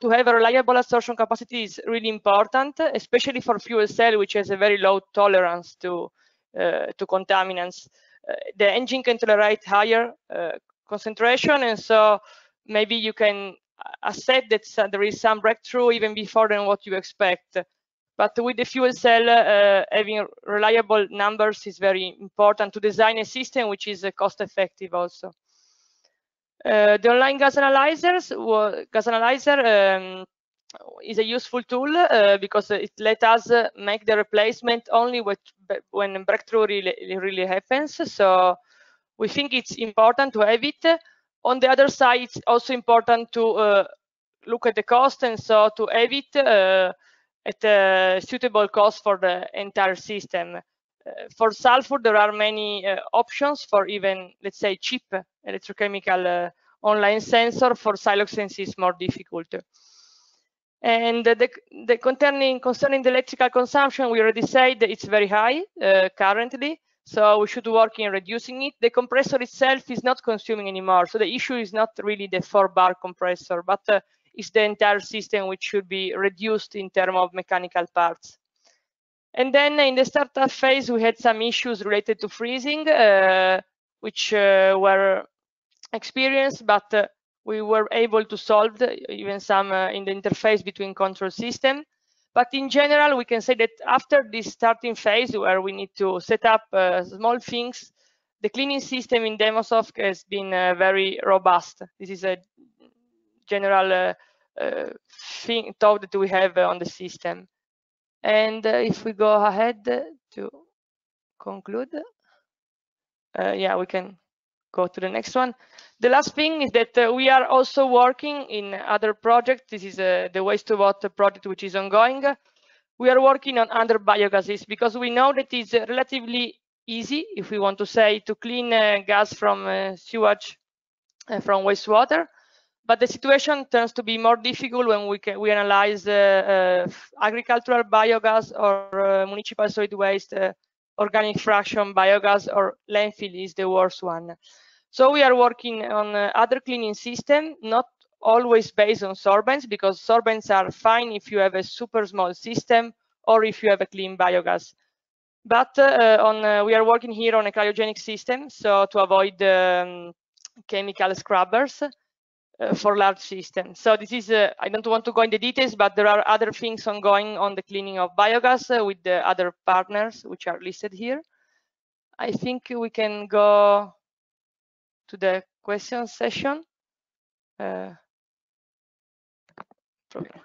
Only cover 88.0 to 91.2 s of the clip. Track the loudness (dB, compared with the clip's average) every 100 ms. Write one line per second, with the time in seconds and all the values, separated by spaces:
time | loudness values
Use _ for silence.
88 | 0 0 -2 -6 0 2 2 0 -4 -4
89 | -10 -10 -8 -8 0 0 0 -2 -2 -4
90 | -8 -6 -4 -2 0 0 -2 -10 -10 -4
91 | -4 -4